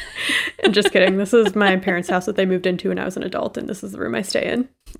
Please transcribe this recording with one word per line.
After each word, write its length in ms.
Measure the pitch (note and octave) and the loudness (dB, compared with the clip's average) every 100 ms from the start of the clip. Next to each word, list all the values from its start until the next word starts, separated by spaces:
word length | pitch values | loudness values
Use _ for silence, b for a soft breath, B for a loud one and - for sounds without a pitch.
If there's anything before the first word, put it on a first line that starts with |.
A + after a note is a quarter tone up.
| - - | -12 -8
<laughs> 440 | - - - - | -4 -2 -4 0
I'm 80 | - | 2
just 200 | G#3 F#4 | 2 2
kidding. 260 | G3 F#3 F#3+ | 4 4 4
This 160 | G3 | 4
is 220 | A#3+ G#3+ G#3 | 4 4 4
my 200 | G3+ F#3+ | 2 2
parents' 320 | F#3+ F3 F3+ | 0 -2 0
house 180 | F3+ F#3 | -2 0
that 80 | G3 | 0
they 100 | F#3+ | 2
moved 220 | F#3 F#3 | 2 0
into 220 | F3+ F#3+ | -2 -2
when 100 | F#3 | -2
I 60 | F#3+ | -4
was 120 | F#3 | -6
an 60 | |
adult, 340 | F#3+ - - - | -6 -4 -4 -6
and 100 | - | -8
this 160 | G3 | -8
is 80 | G3+ | -10
the 40 | F#3+ | -6
room 140 | - | -4
I 80 | - | -4
stay 260 | G3 - - | -2 -2 0
in. 180 | A#3+ B3+ _ - | -2 -4 _ -20